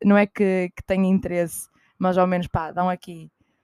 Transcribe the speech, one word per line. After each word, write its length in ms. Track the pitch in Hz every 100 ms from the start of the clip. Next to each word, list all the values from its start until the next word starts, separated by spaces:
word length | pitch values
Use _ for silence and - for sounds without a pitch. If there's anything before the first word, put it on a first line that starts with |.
não 140 | 202 202
é 100 | 202
que, 440 | - 196 185 180 -
que 60 | -
tenha 220 | 190 190
interesse, 600 | 190 180 175 170 - - _ _ -
mas 180 | 185 185
ao 80 | 180
menos, 200 | 180 175
pá, 240 | 180 160
dão 180 | 175 180
aqui, 420 | 180 - 170 156 _ _ _